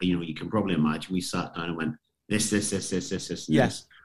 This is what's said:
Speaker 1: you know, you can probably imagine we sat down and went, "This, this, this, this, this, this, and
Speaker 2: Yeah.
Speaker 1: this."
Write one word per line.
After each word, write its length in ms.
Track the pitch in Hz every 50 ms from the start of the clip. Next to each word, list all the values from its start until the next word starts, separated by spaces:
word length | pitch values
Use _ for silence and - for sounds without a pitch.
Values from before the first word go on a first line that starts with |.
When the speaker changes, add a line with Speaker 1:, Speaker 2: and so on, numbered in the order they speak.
Speaker 1:
you 140 | 92 90 90
know, 60 | 85 85
you 100 | 80 78
can 160 | - 85 87
probably 240 | - 107 98 95 87
imagine 400 | 78 76 76 76 78 - - 92
we 80 | 92
sat 320 | 87 - - 90 82 80 -
down 100 | 82 82 85
and 80 | 85 82
went, 180 | 80 78 78 - _ _ _ _ _ -
"This, 220 | 101 104 104 104
this, 200 | 104 101 - -
this, 200 | 101 95 - -
this, 200 | 95 90 - -
this, 180 | 95 85 - -
this, 200 | 85 - - -
and 80 | 78
Speaker 2:
Yeah. 100 | 73 -
Speaker 1:
this." 200 | - - - - _ - - -